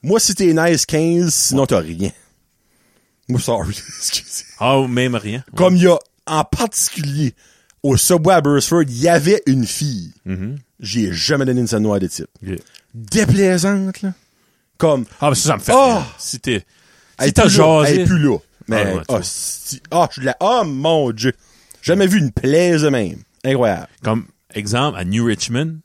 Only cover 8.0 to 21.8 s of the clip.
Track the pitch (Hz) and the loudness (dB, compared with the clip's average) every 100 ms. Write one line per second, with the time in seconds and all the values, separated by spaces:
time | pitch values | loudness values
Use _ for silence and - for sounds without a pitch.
8 | - 175 156 180 143 143 - 170 147 120 | 2 2 4 2 4 2 2 0 0 0
9 | 160 170 147 214 - 131 113 - 147 113 | 2 2 2 0 2 0 0 -4 -6 -6
10 | 85 - - 95 101 143 _ _ 104 117 | -10 -16 -8 -8 -6 -10 _ _ -8 -2
11 | 101 87 - 143 131 123 117 110 107 101 | -2 -2 -2 0 0 0 0 0 0 0
12 | 92 - 82 _ 95 92 _ - _ 113 | -2 -8 -14 _ -12 -12 _ -20 _ -20
13 | 110 220 214 196 196 180 185 202 190 185 | -4 0 2 4 4 2 0 0 -2 -6
14 | 196 180 _ _ _ _ _ _ 165 139 | -8 -8 _ _ _ _ _ _ 0 0
15 | 113 - 143 131 151 113 - 247 269 226 | -2 -2 -2 0 0 -2 2 4 4 2
16 | 127 - - 123 - 110 - _ _ _ | -4 -12 -12 -8 -4 -4 -6 _ _ _
17 | _ - 135 - 214 - 160 160 147 185 | _ -2 0 4 4 6 6 6 4 2
18 | 175 180 147 98 _ _ - 110 101 92 | 2 2 2 0 _ _ -4 -2 0 -4
19 | 80 117 90 - - - - 135 - 170 | -2 -4 -4 -8 -10 -10 -12 -14 -4 0
20 | 160 - 131 - 190 247 185 131 151 165 | 0 -2 -6 -2 0 0 -2 -2 0 0
21 | 131 110 123 - _ _ _ - | 0 -2 -4 -4 _ _ _ -12